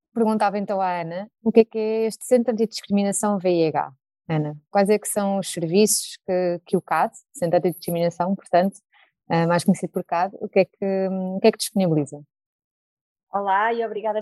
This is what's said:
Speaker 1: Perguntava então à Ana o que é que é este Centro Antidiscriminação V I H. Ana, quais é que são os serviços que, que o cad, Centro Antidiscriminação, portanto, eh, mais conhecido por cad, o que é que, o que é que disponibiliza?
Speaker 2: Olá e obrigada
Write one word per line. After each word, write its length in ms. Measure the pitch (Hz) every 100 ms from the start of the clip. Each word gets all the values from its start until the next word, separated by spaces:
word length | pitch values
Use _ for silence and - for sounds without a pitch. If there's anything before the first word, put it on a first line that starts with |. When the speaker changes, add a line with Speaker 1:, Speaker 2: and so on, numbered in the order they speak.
| _
Speaker 1:
Perguntava 460 | 233 220 220 202 202
então 220 | 196 196
à 220 | 185 175
Ana 280 | 165 175 214 _
o 120 | 226
que 80 | 226
é 40 |
que 140 | 226 220
é 280 | 220 220 220
este 200 | - -
Centro 260 | 254 247
Antidiscriminação 840 | 220 214 - - 202 202 196 208 202
V 100 | 180
I 200 | 175 160
H. 240 | 147 147 135 _ _ -
Ana, 280 | 156 151 151 _
quais 220 | 202 196
é 80 | 208
que 80 | -
são 320 | 208 196 196
os 100 | 180
serviços 720 | 170 160 190 214 - - - -
que, 340 | 185 180 175 -
que 100 | 185
o 60 |
cad, 300 | - 160 220 - _
Centro 260 | - 170 170
Antidiscriminação, 760 | 180 - - 170 170 - 180
portanto, 420 | 196 - 175 190 - _ _ _ _ -
eh, 160 | 165 170
mais 160 | 175
conhecido 300 | - 180 175
por 100 | 185
cad, 320 | - 170 190 -
o 80 | 214
que 100 | 196
é 60 |
que, 440 | 185 _ 196 190 190 190 185 190
o 20 |
que 80 | 220
é 60 |
que 60 | -
disponibiliza? 600 | - 196 185 151 139 147 147 _ _ _ _ _ _ _ _ _ _
Speaker 2:
Olá 400 | 196 202 196 226
e 120 | 233
obrigada 340 | 226 208 214 214